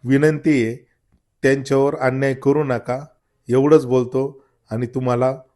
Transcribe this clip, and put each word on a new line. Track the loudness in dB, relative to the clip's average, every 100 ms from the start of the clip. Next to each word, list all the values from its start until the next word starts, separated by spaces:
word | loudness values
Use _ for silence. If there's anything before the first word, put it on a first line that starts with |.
विनंती | 0 2 2 0 0 0 0
आहे, | -6 _ _ _ _ _ _
त्यांच्यावर | 0 0 0 0 0 0
अन्याय | -4 -2 -4
करू | -2 0 0
नका. | 0 -4 -4 -8 -10 _ _ _ -2
एवढंच | 0 6 4 4
बोलतो | -2 0 -4 -6 -10 _ _ _
आणि | -8 -6
तुम्हाला | -4 -2 0 -2 -4 -14